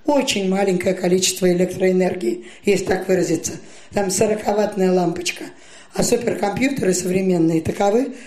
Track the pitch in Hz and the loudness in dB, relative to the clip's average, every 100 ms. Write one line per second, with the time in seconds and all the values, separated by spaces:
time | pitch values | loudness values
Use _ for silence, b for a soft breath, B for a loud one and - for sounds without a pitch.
0 | - 285 262 208 190 190 202 180 185 185 | 0 0 2 0 0 0 2 2 0 0
1 | 180 190 190 - 185 180 180 - 190 185 | 2 2 2 0 2 2 0 0 2 4
2 | 185 - 214 - B B - 190 - 185 | 2 0 -4 -4 B B 0 0 0 -2
3 | - 185 165 160 - - B B B 202 | 0 0 0 -2 -4 -10 B B B -4
4 | 202 180 214 214 - 208 202 202 185 180 | -2 0 0 0 -2 0 0 0 2 2
5 | 175 - - - - B B B B - | 0 -2 -6 -8 -10 B B B B -4
6 | 196 233 233 180 202 196 262 269 185 180 | 0 0 0 -2 -2 0 -2 0 0 0
7 | 180 185 190 175 165 165 160 165 202 220 | 0 0 2 2 2 0 -2 0 4 4
8 | 277 B | 2 B